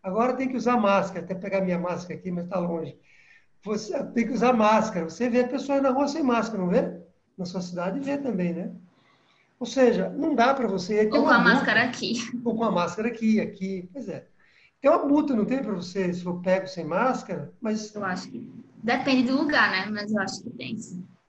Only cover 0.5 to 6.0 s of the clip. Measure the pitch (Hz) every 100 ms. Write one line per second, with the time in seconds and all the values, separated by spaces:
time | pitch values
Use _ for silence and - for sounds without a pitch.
0.5 | 254 226 240 208 196 - 175 - 185 202
1.5 | 196 185 175 175 165 - 147 185 175 175
2.5 | 190 175 165 147 - _ _ _ - _
3.5 | _ 208 208 - 294 - 240 226 240 240
4.5 | 240 214 220 - 180 160 - 247 247 247
5.5 | 269 - 277 277 254